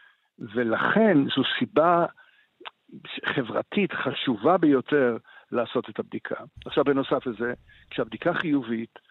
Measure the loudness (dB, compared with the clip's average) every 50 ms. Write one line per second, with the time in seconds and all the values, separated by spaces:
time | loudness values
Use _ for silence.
0 | -20 _ _ _ _ _ _ -16 -16 -8 -4 -4 -2 0 0 0 0 0 2 4
1 | 4 6 6 4 2 2 0 0 0 -2 -2 -4 -4 -2 2 2 4 4 4 4
2 | 2 0 -4 -8 -20 _ _ _ _ _ _ _ -20 -20 -20 _ _ _ -20 -20
3 | -16 -14 -14 -8 -6 -4 -4 -4 -4 -4 -4 -4 -4 -2 0 0 0 0 -2 -4
4 | -4 -4 -4 -4 -2 -2 -2 0 2 2 4 4 6 4 4 4 2 2 2 2
5 | 2 2 0 -2 -6 -14 -20 -20 -12 _ -4 -2 -2 -2 -2 -4 -4 -4 -6 -10
6 | -8 -8 -10 -10 -8 -8 -8 -10 -10 -12 _ -18 -16 -4 -2 0 2 2 2 2
7 | 0 0 -2 -2 -2 -4 -6 -4 -4 -6 -6 -8 _ _ -20 -20 _ _ -6 -6
8 | -6 -6 -6 -4 -4 -2 -2 -2 0 0 0 0 0 -2 -4 -6 -6 -8 -12 -18
9 | -20 _